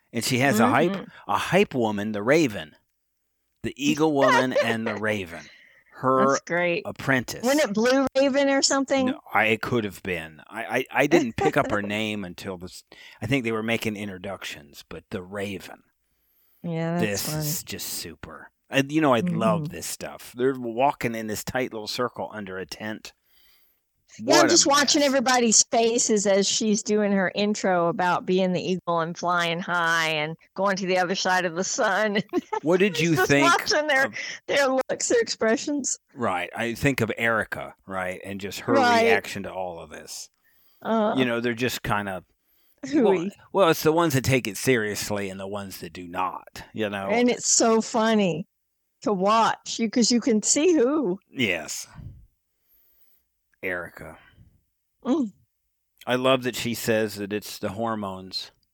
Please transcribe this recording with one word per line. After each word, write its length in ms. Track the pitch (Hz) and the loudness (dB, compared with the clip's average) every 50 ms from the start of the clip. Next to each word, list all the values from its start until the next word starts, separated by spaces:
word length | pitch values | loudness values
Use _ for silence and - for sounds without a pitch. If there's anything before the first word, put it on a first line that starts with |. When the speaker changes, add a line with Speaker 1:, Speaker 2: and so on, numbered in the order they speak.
| _ _ - | _ _ -6
Speaker 1:
And 100 | 117 110 | -4 -2
she 160 | - 131 120 | 0 2 2
has 200 | 131 143 117 107 | 4 4 4 4
a 80 | 117 | 4
hype, 240 | - 104 131 165 175 196 | 4 4 4 2 2 0
Speaker 2:
Mm-hmm. 380 | 190 - - - - - - | -4 -8 -12 -18 -12 -6 -2
Speaker 1:
a 60 | 101 | -2
hype 360 | 98 - - - 185 208 - - | -2 0 2 2 2 2 2 0
woman, 380 | 131 113 107 104 104 104 110 | 0 0 0 0 -2 -4 -4
the 120 | 107 101 104 | -4 -2 2
Raven. 520 | 117 143 170 160 123 104 92 80 78 - _ _ _ _ _ _ _ _ _ _ _ _ _ _ _ _ _ - | 4 4 4 4 2 0 -4 -10 -12 -16 _ _ _ _ _ _ _ _ _ _ _ _ _ _ _ _ _ -10
The 100 | - - | -10 -6
Eagle 360 | - 139 143 151 147 156 160 147 | -2 0 2 2 4 4 4 4
Woman 400 | 139 139 - - 135 131 131 - 554 | 4 6 6 6 4 2 2 2 0
Speaker 2:
<laughs> 40 | - | 2
Speaker 1:
and 240 | 117 113 113 113 | 2 0 -2 -2
the 80 | 113 107 | -4 -4
Raven. 480 | 101 107 107 107 104 92 82 85 82 - - - - - - _ _ _ _ - | -2 0 0 0 -2 -4 -6 -10 -14 -16 -16 -20 -20 -20 -20 _ _ _ _ -8
Her 340 | - - 131 131 131 131 | -2 2 2 4 4 4
Speaker 2:
That's 140 | 135 135 123 | 4 2 0
great. 420 | - - 170 175 175 175 170 165 - | -2 -4 -4 -2 0 0 -2 -2 -4
Speaker 1:
apprentice. 580 | - - - - 135 135 127 113 - - - - | -8 -10 -4 2 2 4 4 2 -2 -6 -2 0
Speaker 2:
Wasn't 200 | 247 277 302 302 220 | 2 2 2 2 0
it 40 | 202 | 0
Blue 320 | 220 226 247 262 269 269 254 - | 0 2 2 4 2 2 2 2
Raven 320 | 269 277 277 254 285 277 277 | 2 2 2 2 2 2 2
or 120 | 277 269 | 2 2
something? 460 | - - 294 277 269 - 285 269 262 | 2 2 0 0 0 0 0 0 0
Speaker 1:
No, 120 | 254 269 - - - - | 0 -2 -4 -6 -2 0
I, 120 | - 107 | 2 2
it 160 | 107 113 107 | 2 2 0
could 220 | - - 127 120 104 | 0 -2 -2 0 -2
have 180 | 101 90 - - | -2 -6 -8 -8
been. 380 | 98 90 82 80 80 80 76 - | -6 -6 -6 -8 -10 -16 -20 -20
I, 160 | - - 110 117 | -14 -12 -10 -8
I, 220 | 87 113 127 135 - - 120 135 | -4 -4 -4 -4 -2 0 2 2
I 40 | |
didn't 300 | 147 - 320 294 226 - | 4 4 4 4 2 -2
pick 200 | - 202 156 - | -2 -2 0 2
up 140 | 147 131 131 | 0 0 0
her 100 | 113 104 | 0 -2
Speaker 2:
<laughs> 0 | |
Speaker 1:
name 420 | 101 101 104 107 110 107 107 104 98 | -2 -2 -2 -2 -2 -2 -4 -6 -8
until 340 | 90 87 - - 101 95 | -10 -12 -12 -12 -10 -10
this. 260 | 87 90 90 - - - _ - - - - - - | -10 -12 -14 -16 -18 -20 _ -20 -20 -20 -20 -14 -8
I 40 | - | -4
think 180 | - 143 135 117 | 0 0 0 0
they 80 | 113 | 0
were 120 | 113 110 110 | -2 -2 0
making 320 | 113 117 110 - 113 107 | 0 0 0 0 -2 -4
introductions, 840 | 101 107 104 95 92 95 101 95 90 - - - - 73 71 69 - - - | -4 -6 -8 -10 -10 -10 -10 -10 -10 -10 -12 -14 -14 -18 -20 -20 -20 -18 -16
but 140 | 87 82 - - | -16 -18 -14 -10
the 140 | - 98 90 | -10 -10 -10
Raven. 580 | 90 98 104 98 101 98 87 - - - - _ _ _ _ _ _ _ _ _ _ _ _ _ _ _ _ - | -10 -8 -8 -6 -6 -8 -10 -12 -14 -20 -20 _ _ _ _ _ _ _ _ _ _ _ _ _ _ _ _ -8
Speaker 2:
Yeah, 360 | 170 165 165 165 165 170 175 | -6 -4 -4 -2 -2 -2 0
that's 20 | - 104 101 95 - | -2 -2 -2 -4 -4
Speaker 1:
This 60 | 147 | -4
Speaker 2:
funny. 100 | 156 156 151 | -4 -4 -4
Speaker 1:
is 180 | 151 151 - - | -4 -6 -6 -8
just 240 | - 98 90 - - | -10 -12 -10 -10 -8
super. 640 | - - - 87 78 - - 78 78 73 78 - _ _ _ - | -10 -10 -10 -12 -14 -16 -16 -16 -16 -16 -18 -20 _ _ _ -4
I, 140 | 104 135 139 | -2 -2 0
you 140 | 139 147 156 | 0 0 2
know, 120 | 156 143 127 | 4 4 4
I 80 | 113 | 4
love 400 | 95 90 87 - 113 110 107 92 76 | 2 0 0 0 2 2 2 0 -2
Speaker 2:
Mm-hmm. 100 | 76 - | -6 -8
Speaker 1:
this 100 | 82 - | -10 -10
stuff. 460 | - - - - 73 76 76 - - - | -10 -10 -10 -10 -12 -12 -12 -16 -12 -4
They're 160 | 120 123 135 139 | 0 0 0 0
walking 640 | 131 123 117 113 117 135 143 - - - 120 113 | -2 -6 -4 0 2 2 2 2 0 -4 -4 -4
in 120 | 113 113 | -4 -6
this 160 | 107 107 - - | -6 -6 -6 -6
tight 300 | - - 127 131 104 113 | -6 -4 -4 -4 -4 -6
little 140 | 110 107 | -8 -8
circle 420 | 104 - - 123 120 - - - - - | -6 -4 -4 -4 -4 -4 -6 -10 -10 -8
under 240 | 107 104 95 92 | -10 -10 -10 -8
a 80 | 95 92 | -10 -10
tent. 480 | - - - 110 107 110 - - - - _ _ _ _ _ _ _ _ _ _ _ _ _ _ _ _ _ _ _ - - | -10 -12 -10 -10 -10 -10 -10 -12 -18 -20 _ _ _ _ _ _ _ _ _ _ _ _ _ _ _ _ _ _ _ -16 -6
Speaker 2:
Yeah, 160 | 214 247 320 | 0 4 6
I'm 20 | 320 | 6
Speaker 1:
What 60 | 294 | 6
a 20 | - | 6
Speaker 2:
just 160 | 349 339 - | 6 4 4
watching 360 | 302 277 285 285 - - 311 | 6 4 4 4 4 2 2
Speaker 1:
mess. 60 | 285 277 | 4 4
Speaker 2:
everybody's 540 | 254 277 233 262 254 247 240 226 202 - - | 2 2 2 4 4 4 4 4 4 4 2
faces 600 | - - 233 233 233 226 247 - - 220 208 196 | 2 2 2 2 2 2 0 0 2 0 2 2
as 220 | 208 190 202 196 | 2 2 2 2
she's 340 | - - - 226 220 202 202 | 2 0 0 0 0 0 0
doing 300 | - - 208 214 208 202 | 0 0 0 2 2 2
her 200 | 202 196 190 170 - | 2 2 0 0 0
intro 520 | 190 208 208 214 - - 196 185 175 170 | -2 -2 -2 -2 0 0 0 2 2 2
about 380 | 170 165 - 180 180 175 131 - | 0 0 0 0 0 0 0 0
being 260 | - 185 185 190 185 | 0 0 2 2 2
the 100 | 180 160 | 0 -2
eagle 400 | - 156 185 170 - - 170 170 | -2 -2 -4 -4 -2 -2 -2 0
and 140 | 160 165 170 | -2 -2 -6
flying 440 | - - 175 180 175 170 170 170 170 | -4 -2 0 0 2 0 0 -2 -4
high 480 | 190 - 175 175 170 165 165 165 160 160 | -4 -4 -2 0 0 2 2 2 0 0
and 260 | 160 151 151 156 165 - _ _ - | 0 -2 -2 -4 -6 -10 _ _ -6
going 200 | - 190 202 196 | -2 -2 0 0
to 100 | 180 202 | 0 0
the 100 | 180 185 | 0 2
other 160 | 185 185 170 190 | 2 2 0 0
side 320 | 185 - 196 185 180 180 | -2 0 0 2 2 0
of 100 | 185 160 | 0 -2
the 80 | 170 160 | -2 -4
sun. 580 | - - - 240 214 190 185 214 - 196 214 - | -2 -2 0 0 0 2 2 0 0 0 -2 -2
<laughs> 40 | _ - 359 - - - - - | _ -4 -4 -4 -4 -6 -4 0
Speaker 1:
What 160 | 147 180 180 | 2 4 4
did 200 | 190 214 170 151 | 4 2 2 0
you 160 | 160 170 160 | 2 2 2
Speaker 2:
Just 120 | - - - | 2 4 4
Speaker 1:
think 160 | 143 143 - | 4 4 4
Speaker 2:
watching 400 | - - 415 - - 214 - 302 | 4 4 2 0 0 -2 0 0
their, 180 | 302 285 269 269 | 0 0 0 0
Speaker 1:
of 60 | 240 - - - - - - _ | -2 -4 -8 -10 -12 -12 -12 _
Speaker 2:
their 200 | - 180 277 277 | -2 0 0 2
looks, 420 | 262 262 262 262 - - - - - | 2 0 -2 -2 -4 -6 -4 -2 2
their 120 | 370 466 | 2 2
expressions. 800 | 453 - - - 247 220 226 294 - 311 294 285 262 - - - _ _ - | 2 0 -2 -2 0 0 0 0 0 -2 -4 -4 -4 -6 -6 -8 _ _ -8
Speaker 1:
Right. 340 | 139 120 101 92 87 90 - - | -4 -2 -2 -2 -2 -4 -6 -6
I 180 | 107 113 117 113 | -6 -4 -4 -2
think 280 | 107 - 143 131 - | 0 2 2 2 2
of 100 | 117 104 - | 0 -2 -2
Erica, 580 | - 117 117 117 107 98 - - - 69 69 - _ _ | 0 0 2 2 0 0 -2 -6 -10 -10 -12 -14 _ _
right, 340 | - 95 95 92 92 92 - - | -8 -6 -4 -4 -4 -6 -8 -10
and 160 | 98 101 98 | -12 -10 -8
just 200 | - - - - | -8 -10 -10 -6
her 120 | - - - | -2 2 2
Speaker 2:
Right. 300 | - 254 240 240 226 226 | 4 4 4 4 4 4
Speaker 1:
reaction 400 | 226 220 202 - - - 143 95 | 4 2 2 0 -4 -8 -10 -10
to 100 | 85 - | -8 -8
all 260 | - 92 90 170 165 | -8 -8 -8 -8 -10
of 120 | 85 78 | -14 -14
this. 380 | - - - - - - - - _ _ _ _ _ _ _ _ _ _ | -16 -16 -16 -14 -14 -14 -16 -16 _ _ _ _ _ _ _ _ _ _
Speaker 2:
Uh, 320 | - 202 226 226 208 214 - | -4 -2 0 0 0 2 2
Speaker 1:
You 60 | 135 127 | 2 2
know, 160 | 123 117 120 | 2 0 0
they're 140 | 117 120 120 | 0 -2 -2
just 300 | 113 127 117 - - - | 0 -2 -2 -2 -4 -4
kinda, 400 | - 110 104 101 101 95 90 - _ _ _ _ _ _ _ _ _ _ _ - 262 | -2 -2 -2 -2 -4 -8 -10 -12 _ _ _ _ _ _ _ _ _ _ _ -8 -2
Speaker 2:
hooey. 140 | 277 311 233 | 2 4 4
Speaker 1:
well, 260 | 196 196 175 165 202 - - - _ - | 4 4 2 0 -4 -8 -12 -12 _ 0
well, 160 | 185 196 165 | 2 4 4
it's 140 | 156 - - | 4 4 2
the 80 | 156 | 2
ones 220 | 156 170 170 165 131 | 4 4 2 2 2
that 80 | 135 117 | 0 2
take 240 | - 135 131 107 | 2 2 2 0
it 100 | 110 95 | -2 -6
seriously 720 | - - 131 131 117 107 104 101 - - - 107 101 101 95 | -2 2 2 2 2 2 -2 -4 -6 -4 -4 -4 -4 -4 -6
and 100 | 92 95 | -8 -8
the 80 | 98 | -10
ones 320 | 98 101 101 98 95 92 - | -8 -8 -8 -8 -10 -12 -12
that 120 | - 87 80 | -14 -14 -12
do 140 | 92 90 | -14 -14
not, 560 | 87 87 92 92 90 85 - - - - - - - - | -8 -4 -4 -4 -4 -4 -8 -14 -16 -20 -20 -18 -10 -6
you 160 | 113 107 101 | -4 -4 -2
know. 180 | 101 101 98 98 | -2 -4 -2 0
Speaker 2:
And 200 | 208 240 247 247 | 0 2 2 2
it's 220 | 226 - - - | 0 0 0 0
so 280 | - - - 226 226 226 | 2 4 4 4 4 2
funny 640 | 220 - - 233 220 226 226 214 202 180 160 156 196 _ _ _ _ _ _ _ _ _ _ _ - | 2 0 0 0 2 4 4 4 2 2 0 -4 -6 _ _ _ _ _ _ _ _ _ _ _ -4
to 100 | - 208 | -2 0
watch 640 | 180 185 202 214 226 220 185 - - - - - | 2 2 2 4 4 4 2 0 -4 -6 -8 -6
you 100 | - 226 214 | -4 -2 0
'cause 220 | - 262 226 - | 2 2 4 4
you 80 | 247 240 | 4 2
can 220 | - 277 220 214 | 2 2 2 2
see 320 | - - - 294 302 370 330 | 2 2 2 4 4 4 4
who. 460 | 311 233 254 302 330 269 180 180 196 _ _ | 4 4 2 2 0 0 -2 -2 -4 _ _
Speaker 1:
Yes. 580 | - 135 123 101 87 82 76 71 - - - - - - - - - - - _ _ _ _ _ _ _ _ _ _ _ _ _ _ _ _ _ _ _ _ _ _ _ _ _ _ _ - | -4 0 0 0 0 0 -4 -8 -10 -10 -12 -14 -16 -18 -16 -16 -18 -20 -20 _ _ _ _ _ _ _ _ _ _ _ _ _ _ _ _ _ _ _ _ _ _ _ _ _ _ _ -6
Erica. 540 | 92 92 87 85 82 - - 80 80 80 - - _ _ _ - _ _ _ _ _ _ _ _ _ _ _ - | -6 -6 -6 -8 -10 -14 -16 -16 -16 -18 -20 -20 _ _ _ -20 _ _ _ _ _ _ _ _ _ _ _ -4
Speaker 2:
Mm. 260 | 247 262 339 254 202 - _ _ _ _ _ _ _ _ _ _ _ _ _ - | -2 0 0 -2 -4 -6 _ _ _ _ _ _ _ _ _ _ _ _ _ -4
Speaker 1:
I 100 | 120 123 | -2 0
love 280 | 127 127 131 131 131 123 | 2 4 4 2 2 0
that 120 | 123 113 | -2 -4
she 180 | - - 120 113 | -4 -4 -4 -4
says 420 | - - 120 113 107 110 107 101 | -4 0 0 2 2 2 0 -4
that 160 | 101 101 98 104 | -6 -8 -6 -6
it's 260 | 104 - - - - | -6 -8 -8 -12 -8
the 100 | - 101 | -8 -8
hormones. 800 | 95 110 117 113 113 107 104 98 95 95 95 92 - - - - _ _ _ _ | -6 -4 -4 -4 -4 -4 -6 -6 -8 -10 -12 -10 -10 -10 -12 -12 _ _ _ _